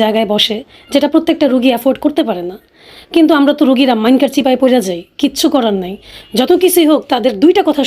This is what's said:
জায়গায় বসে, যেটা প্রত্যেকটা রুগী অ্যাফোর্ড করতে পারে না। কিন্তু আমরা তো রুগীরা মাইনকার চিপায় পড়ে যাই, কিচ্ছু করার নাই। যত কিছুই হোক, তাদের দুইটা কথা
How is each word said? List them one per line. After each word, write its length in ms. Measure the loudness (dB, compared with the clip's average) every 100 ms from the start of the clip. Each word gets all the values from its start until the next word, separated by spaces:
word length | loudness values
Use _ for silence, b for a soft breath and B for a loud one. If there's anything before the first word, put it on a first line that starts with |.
জায়গায় 240 | 0 0 -2
বসে, 240 | -2 -2 -6 -12 b -4
যেটা 140 | 0 0
প্রত্যেকটা 320 | 0 0 0 0
রুগী 160 | 0 0
অ্যাফোর্ড 240 | 0 -2 -2 -2
করতে 160 | -4 -4
পারে 160 | -6 -8
না। 80 | -12 _ B B B B 0
কিন্তু 160 | 2 4
আমরা 140 | 2 2
তো 60 | 2
রুগীরা 260 | 2 2 0
মাইনকার 280 | 2 2 0 0
চিপায় 220 | 0 0
পড়ে 180 | 2 0 -2
যাই, 140 | -6 -12 -6
কিচ্ছু 240 | -4 -2 -2 0
করার 200 | 0 -2
নাই। 100 | -6 -12 B B B -4
যত 120 | 0 2
কিছুই 240 | 2 2 2
হোক, 100 | 0 -2
তাদের 180 | -4 -2 0
দুইটা 180 | 2 2 0
কথা 160 | -2